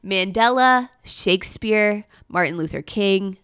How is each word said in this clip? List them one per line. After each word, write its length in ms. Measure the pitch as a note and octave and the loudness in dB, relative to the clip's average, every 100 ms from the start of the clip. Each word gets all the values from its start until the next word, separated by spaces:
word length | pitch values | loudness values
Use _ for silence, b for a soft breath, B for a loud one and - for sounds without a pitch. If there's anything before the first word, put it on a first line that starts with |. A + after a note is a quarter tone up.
Mandela, 840 | F#3+ F#3+ F#3 F#3+ A#3 B3+ B3+ B3+ B3 _ | -2 -2 -2 2 2 4 4 4 0 _
Shakespeare, 1000 | - - - F#3 - - A3 G#3+ G#3 G#3 G#3 b _ | -14 -6 0 0 0 -8 -2 2 2 -2 -8 b _
Martin 300 | F3 F3+ E3+ | -2 -2 -2
Luther 240 | D#3+ C#3+ | -6 -8
King 560 | D3 - G3+ G3 G3 F#3+ | -8 -2 0 0 -2 -10